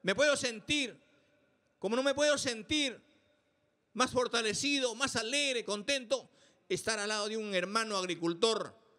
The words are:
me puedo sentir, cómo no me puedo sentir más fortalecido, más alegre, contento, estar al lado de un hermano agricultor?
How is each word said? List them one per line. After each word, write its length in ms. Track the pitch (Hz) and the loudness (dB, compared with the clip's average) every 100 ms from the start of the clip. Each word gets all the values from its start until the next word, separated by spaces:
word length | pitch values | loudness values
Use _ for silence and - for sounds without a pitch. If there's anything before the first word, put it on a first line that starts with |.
me 120 | 180 196 | -2 4
puedo 220 | 294 285 | 4 4
sentir, 600 | 247 220 - 294 254 160 _ _ _ _ _ _ _ _ | 0 -6 -2 0 0 -6 _ _ _ _ _ _ _ _
cómo 180 | 190 233 | -2 2
no 60 | |
me 100 | 269 | 2
puedo 240 | 269 294 285 | 4 2 2
sentir 680 | 269 226 196 302 277 190 _ _ _ _ _ _ _ _ _ | 0 -6 -2 0 0 -4 _ _ _ _ _ _ _ _ _
más 180 | 220 247 | -2 0
fortalecido, 840 | 254 240 233 220 202 277 285 247 220 | 2 0 0 0 0 0 0 0 0
más 200 | 269 233 | -2 -2
alegre, 480 | 220 285 285 247 | 0 0 2 0
contento, 680 | 196 208 208 277 226 262 - _ _ _ _ | -2 -4 0 -2 0 -4 -4 _ _ _ _
estar 320 | 180 - 220 | -4 -2 -2
al 100 | 208 | -2
lado 200 | 214 214 | -2 -2
de 80 | 220 | -4
un 180 | 214 190 | 0 -2
hermano 420 | 180 220 220 202 | 0 -2 0 -2
agricultor? 800 | 180 165 170 170 226 214 135 - _ | -2 -2 -2 2 2 2 -4 -12 _